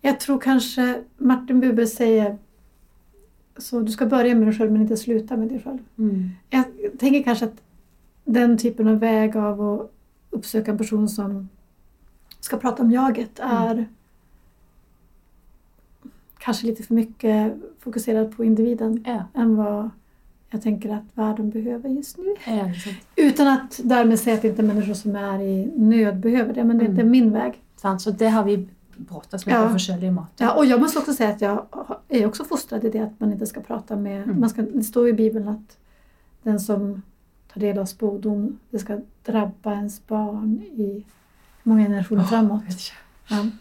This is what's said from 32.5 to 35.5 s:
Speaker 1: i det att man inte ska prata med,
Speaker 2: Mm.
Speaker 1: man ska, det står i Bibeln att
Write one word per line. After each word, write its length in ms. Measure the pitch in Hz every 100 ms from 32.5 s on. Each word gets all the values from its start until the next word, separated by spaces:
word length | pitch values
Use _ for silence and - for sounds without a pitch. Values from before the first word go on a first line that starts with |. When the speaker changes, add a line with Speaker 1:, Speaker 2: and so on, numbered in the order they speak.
| 294 - 226
Speaker 1:
i 60 | 226
det 100 | 220
att 200 | 214 -
man 120 | 214
inte 140 | 202 214
ska 160 | -
prata 340 | 214 233 - 202
med, 280 | 202 196
Speaker 2:
Mm. 160 | 202 196
Speaker 1:
man 100 | 233
ska, 120 | 214
det 220 | 214 277
står 260 | 220 247 240
i 40 |
Bibeln 340 | 220 220 220
att 300 | 208